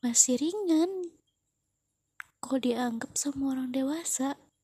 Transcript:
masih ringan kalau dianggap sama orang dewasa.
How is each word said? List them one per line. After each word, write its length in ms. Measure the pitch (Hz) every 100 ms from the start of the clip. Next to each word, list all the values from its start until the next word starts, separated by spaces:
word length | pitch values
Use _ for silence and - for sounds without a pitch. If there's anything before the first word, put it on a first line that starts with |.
| 247
masih 320 | 233 - 247
ringan 800 | 302 403 392 311 349 381 349 - _ _ _ _ _ _ _ _ _ _ - _
kalau 240 | - 262
dianggap 560 | 247 233 247 233 - -
sama 400 | 285 277 269 262
orang 160 | 262
dewasa. 640 | 262 269 311 339 - 269 285 _ _